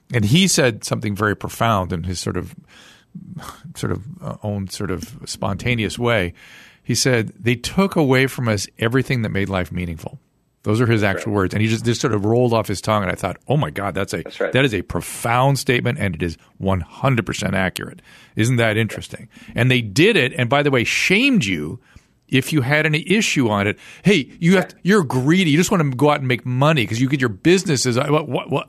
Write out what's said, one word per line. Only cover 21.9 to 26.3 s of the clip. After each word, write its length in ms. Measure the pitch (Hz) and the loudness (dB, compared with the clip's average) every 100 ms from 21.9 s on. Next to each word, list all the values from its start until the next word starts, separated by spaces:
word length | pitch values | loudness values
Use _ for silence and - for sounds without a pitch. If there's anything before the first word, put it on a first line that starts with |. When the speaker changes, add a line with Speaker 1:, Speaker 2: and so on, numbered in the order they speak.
| - _ _ _ | -20 _ _ _
Speaker 1:
if 240 | 131 - | -2 0
you 80 | 156 | 0
had 220 | 123 151 156 | 2 0 2
any 220 | 151 135 | -2 2
issue 380 | 208 214 - 120 | 0 2 0 2
on 180 | 104 101 | 2 0
it. 100 | - - - | -4 -10 -2
"Hey, 260 | - 202 127 - | 2 2 2 -2
you 160 | 170 190 | 2 2
have 80 | |
Speaker 2:
Yeah. 40 | 180 | 2
Speaker 1:
to, 80 | - | -4
you're 220 | 165 208 | 2 2
greedy. 460 | 139 127 131 180 180 | 2 0 2 2 4
You 40 | 143 | 2
just 140 | 185 | 2
wanna 200 | 190 147 | 2 0
go 160 | 127 147 | 2 2
out 80 | 147 | 2
and 100 | |
make 160 | 131 | 0